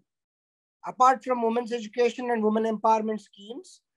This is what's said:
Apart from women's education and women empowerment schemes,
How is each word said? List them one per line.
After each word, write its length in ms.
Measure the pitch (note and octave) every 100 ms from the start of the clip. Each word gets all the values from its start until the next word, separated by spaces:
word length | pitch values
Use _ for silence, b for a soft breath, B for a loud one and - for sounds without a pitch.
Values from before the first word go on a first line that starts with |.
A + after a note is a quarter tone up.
| _ _ _ _ _ _ _ _ F3
Apart 380 | - B3+ C4
from 180 | B3+ B3
women's 300 | A3+ A#3 A#3
education 580 | A#3+ G#3+ B3 A#3+ A#3 B3
and 120 | A#3
women 220 | G#3+ A3
empowerment 560 | A3 G#3+ A3 A3 A3 G#3+
schemes, 600 | - - G3+ C4+ F#4 - _